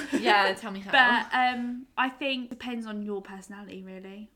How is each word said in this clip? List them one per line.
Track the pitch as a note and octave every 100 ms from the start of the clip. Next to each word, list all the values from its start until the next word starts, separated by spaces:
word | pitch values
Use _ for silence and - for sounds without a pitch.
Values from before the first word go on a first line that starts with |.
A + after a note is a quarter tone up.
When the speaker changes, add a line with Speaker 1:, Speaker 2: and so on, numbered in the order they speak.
| D4
Speaker 1:
<laughs> |
Yeah, | C4+ A3 G#3 G3
tell | F#3+ A3
me | G3
how. | G3
Speaker 2:
But, | C#4 B3 A#3+ - B3+
um, | B3 B3 A#3+ B3 C4 -
I | C4
think | C4 C#4 B3+ A#3+
it |
depends | A#3+ B3 A#3 A3
on | G#3
your | G#3 G3
personality, | F#3+ F#3+ F#3 G3+ G3+ F#3+
really. | F#3+ F#3 F#3+ G3+ G#3+